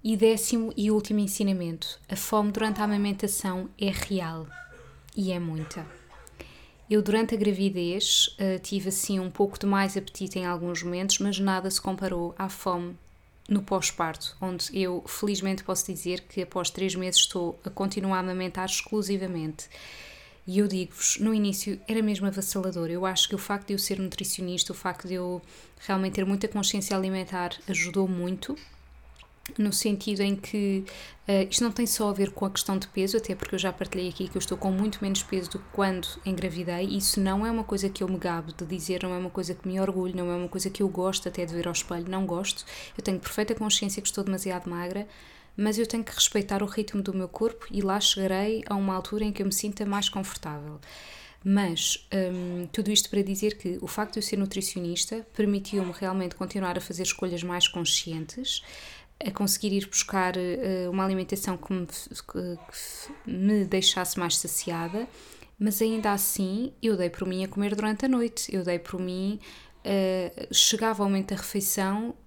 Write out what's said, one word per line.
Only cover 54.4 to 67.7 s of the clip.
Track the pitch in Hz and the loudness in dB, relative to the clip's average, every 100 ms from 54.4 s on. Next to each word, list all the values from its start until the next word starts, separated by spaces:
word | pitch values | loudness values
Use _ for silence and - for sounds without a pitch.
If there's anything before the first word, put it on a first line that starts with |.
| 196 196 185 185 175 175 - 226 220 | 0 -2 -4 -4 -4 -2 -2 -4 -8
permitiu-me | - 202 202 196 202 180 | 0 2 2 0 -2 -2
realmente | 170 190 190 180 - | -2 -2 0 -2 -4
continuar | 190 202 190 180 | -6 -2 -2 -2
a | |
fazer | - 170 | -4 -4
escolhas | 185 - 185 175 | -2 -2 -2 -2
mais | 180 180 190 | -2 2 2
conscientes, | 180 170 - - 160 156 - 262 - - - - - - - | 2 2 2 0 -6 -8 -6 -4 -4 -6 -16 -16 -18 -20 -8
a | - | -6
conseguir | 190 202 - 208 | 0 2 2 2
ir | 196 196 | 0 0
buscar, | - - 196 180 180 | -2 0 0 0 0
eh, | 180 175 190 185 180 | -2 -2 0 0 0
uma | 190 | 2
alimentação | 190 190 185 196 - | 2 2 0 -2 -2
que | 180 - | -4 -2
me | 190 | -2
f-, | 170 - - | -2 -8 -12
que, | - - 185 180 175 | -14 -10 -6 -6 -6
que | - | -10
f-, | - - - - 285 - | -12 -10 -10 -12 -12 -6
me | 185 196 214 190 | 2 6 6 4
deixasse | 190 185 - 180 - | 6 4 4 0 0
mais | 175 - | 2 0
saciada, | 170 - - 165 170 196 247 - - - - - | 0 -2 -2 -2 -2 -4 -6 -10 -20 -20 -20 0
mas | 208 202 | 0 4
ainda | 226 220 214 | 2 4 2
assim | 202 196 - 185 202 254 - | 2 2 0 0 0 -2 0
eu | 226 196 | 2 4
dei | 175 | 2
por | - 185 | 0 -2
mim | 185 | 0
a | 190 | -2
comer | 202 202 | 0 0